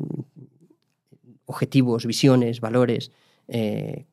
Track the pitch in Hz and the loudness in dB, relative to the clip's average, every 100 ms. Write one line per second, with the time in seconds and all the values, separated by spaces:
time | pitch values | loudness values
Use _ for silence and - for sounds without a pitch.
0 | - - - - 131 143 170 _ _ _ | -8 -8 -12 -16 -20 _ _ _ _ _
1 | _ _ _ - - - 127 135 123 117 | _ _ _ -20 -12 -6 0 2 2 0
2 | 117 110 139 127 120 113 113 120 123 117 | -2 2 4 6 2 -2 -2 0 2 0
3 | - _ _ _ - 120 107 107 104 - | -6 _ _ _ -8 -4 -2 -4 -6 -10
4 | - | -12